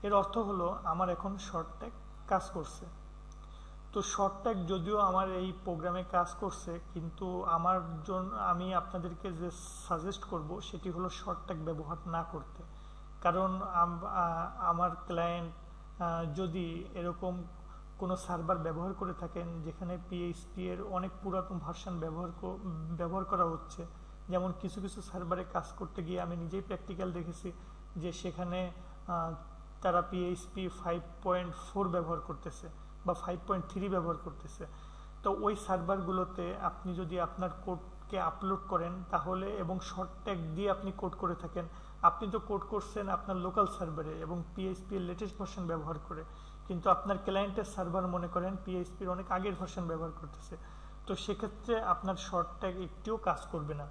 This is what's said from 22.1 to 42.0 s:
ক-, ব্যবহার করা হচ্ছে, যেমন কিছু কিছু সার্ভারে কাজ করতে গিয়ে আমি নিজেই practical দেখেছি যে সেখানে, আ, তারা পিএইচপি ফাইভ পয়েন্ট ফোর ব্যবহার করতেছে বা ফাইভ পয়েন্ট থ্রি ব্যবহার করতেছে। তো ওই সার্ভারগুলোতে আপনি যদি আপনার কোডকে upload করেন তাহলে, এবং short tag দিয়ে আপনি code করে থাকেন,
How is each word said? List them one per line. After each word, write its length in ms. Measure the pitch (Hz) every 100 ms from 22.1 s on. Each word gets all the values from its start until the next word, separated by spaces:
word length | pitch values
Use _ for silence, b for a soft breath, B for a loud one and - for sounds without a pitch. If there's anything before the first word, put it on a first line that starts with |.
| 160 175 170
ক-, 160 | 185 196 196 160 160 165
ব্যবহার 280 | 170 190 185
করা 200 | 190 170
হচ্ছে, 400 | 160 - - 170 B B B -
যেমন 240 | 180 185 -
কিছু 200 | 196 -
কিছু 200 | 190 -
সার্ভারে 440 | - 180 175 180 180
কাজ 200 | 175 - -
করতে 260 | 190 -
গিয়ে 180 | 165 180
আমি 140 | 175 175
নিজেই 260 | 165 190
practical 500 | - 185 - 180 185
দেখেছি 400 | 175 165 165 185 170 B B B -
যে 140 | 170
সেখানে, 600 | 170 180 175 175 180 180 - B B -
আ, 260 | 170 165 151 - - - -
তারা 200 | 190 175
পিএইচপি 680 | - 180 180 180 - 196 185
ফাইভ 320 | - 180 170 - -
পয়েন্ট 320 | 185 180 175 151
ফোর 340 | - 196 190
ব্যবহার 300 | 180 160 165
করতেছে 500 | - 160 165 - 170 - B - -
বা 80 |
ফাইভ 260 | 175 - 180 -
পয়েন্ট 240 | 190 -
থ্রি 180 | 196 196
ব্যবহার 260 | 185 170 156
করতেছে। 500 | 165 - 151 - 147 B B B B B
তো 140 | 202 196
ওই 140 | 208 208
সার্ভারগুলোতে 1000 | - 185 170 196 180 185 185 - 175 196
আপনি 340 | 180 - 185 175
যদি 240 | 175 180
আপনার 300 | 170 - 180 - 196
কোডকে 540 | 180 - - - 190
upload 400 | 170 - 190 190 -
করেন 220 | 180 170 180 180
তাহলে, 400 | 180 156 185 196
এবং 280 | 208 170 185
short 320 | - - 185 -
tag 140 | - 185 160 156
দিয়ে 160 | 202
আপনি 200 | 190 196 185
code 180 | 185 -
করে 200 | 175 170
থাকেন, 300 | 165 180 165 B B B